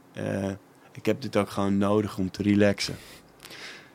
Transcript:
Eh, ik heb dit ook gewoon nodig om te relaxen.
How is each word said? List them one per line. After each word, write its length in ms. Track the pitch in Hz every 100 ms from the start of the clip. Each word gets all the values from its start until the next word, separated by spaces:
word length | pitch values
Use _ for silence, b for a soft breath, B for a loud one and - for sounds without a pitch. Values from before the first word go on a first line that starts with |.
| -
Eh, 380 | - 104 101 98 95 - - -
ik 140 | - -
heb 140 | 107
dit 160 | 113 107
ook 140 | 98
gewoon 280 | - 98 98
nodig 400 | 101 107 104 -
om 120 | 92
te 120 | -
relaxen. 520 | 101 101 104 98 - - - - - - - B B B B